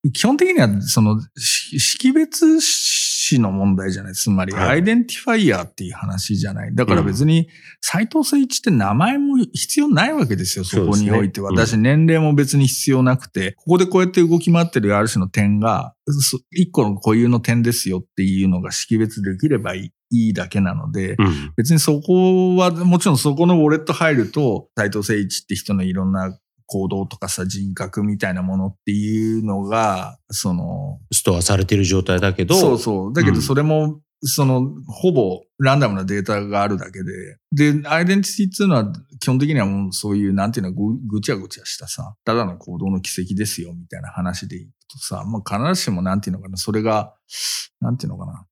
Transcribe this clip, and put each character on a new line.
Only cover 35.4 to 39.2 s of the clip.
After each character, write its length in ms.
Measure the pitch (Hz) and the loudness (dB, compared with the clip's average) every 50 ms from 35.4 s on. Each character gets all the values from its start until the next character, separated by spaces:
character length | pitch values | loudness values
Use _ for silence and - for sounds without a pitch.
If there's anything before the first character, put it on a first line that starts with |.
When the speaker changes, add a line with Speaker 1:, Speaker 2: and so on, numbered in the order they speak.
| _ _ _ - | _ _ _ 0
Speaker 1:
ラ 180 | 139 131 135 | 2 4 4
ン 40 | 143 | 4
ダ 80 | 139 110 | 2 2
ム 60 | 101 | 0
な 100 | 95 95 | -2 -2
デ 180 | 98 101 101 | -2 -4 -4
ー 20 | 92 | -2
タ 200 | - 107 101 101 | -2 -2 -2 -2
が 180 | 101 101 101 | -2 -2 0
あ 60 | 101 101 | 0 0
る 80 | 101 | -2
だ 140 | 87 - 92 | -4 -6 -10
け 100 | 92 98 92 87 95 95 95 98 - _ _ _ | -12 -10 -10 -10 -10 -12 -14 -16 -20 _ _ _
で。 200 | - 143 147 147 | 0 2 2 4
で、 160 | 147 151 147 147 | 2 0 -2 0
ア 120 | 156 165 | 0 0
イ 40 | 175 | 2
デ 120 | 180 196 | 2 2
ン 60 | 202 | 2
テ 60 | 190 - | 0 -2
ィ 80 | - | -2
テ 60 | - | -2
ィ 40 | 202 185 | -2 -2
っ 80 | - | 0
て 60 | - 202 | 0 2
い 20 | |
う 20 | 190 | 2
の 60 | 160 | 2
は、 180 | 120 110 101 - - - _ - | 2 0 -2 -6 -10 -14 _ -16
基 80 | 131 | -6